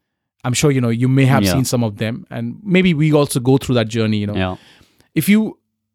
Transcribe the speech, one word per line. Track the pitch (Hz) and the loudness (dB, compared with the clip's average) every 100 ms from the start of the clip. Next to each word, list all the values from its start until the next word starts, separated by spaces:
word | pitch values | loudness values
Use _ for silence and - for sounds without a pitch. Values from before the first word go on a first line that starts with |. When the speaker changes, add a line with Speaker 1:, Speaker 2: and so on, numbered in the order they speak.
| _ _ _ _ | _ _ _ _
Speaker 1:
I'm | 127 | -6
sure, | 120 151 | 0 2
you | 135 | 2
know, | 120 | 0
you | 117 127 | 0 0
may | 135 131 | 2 4
have | 135 | 4
Speaker 2:
Yeah. | 101 | 2
Speaker 1:
seen | 90 | 2
some | 123 127 | 0 0
of | 117 101 | -2 -4
them, | 110 123 - | -6 -8 -10
and | 120 117 - | -10 -10 -10
maybe | 208 185 185 151 | 0 2 2 2
we | 156 | 2
also | 147 143 139 | 2 0 -2
go | 123 135 | 2 0
through | - 123 | 2 -2
that | 110 | -2
journey, | 113 110 107 | -2 -2 -2
you | 101 | -2
know. | 98 | -4
Speaker 2:
Yeah. | 92 90 _ _ _ _ _ | -4 -6 _ _ _ _ _
Speaker 1:
If | - 170 | -4 2
you | 214 214 - _ _ _ | 2 0 -8 _ _ _